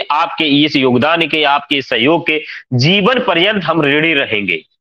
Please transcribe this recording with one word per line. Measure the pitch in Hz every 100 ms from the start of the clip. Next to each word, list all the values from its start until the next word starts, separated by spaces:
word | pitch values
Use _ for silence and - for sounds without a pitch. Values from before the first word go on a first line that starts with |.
| -
आपके | 147 165 - 156 143 147
इस | 143
योगदान | 131 120 147 165 160
के, | 156
आपके | 147 143 - 143
सहयोग | - 120 127 165 139
के | 156 - - -
जीवन | 127 143 202 202 254
पर्यंत | - 170 196 214
हम | 160 165
ऋणी | 143 147 165
रहेंगे। | 147 120 107 98 80 - _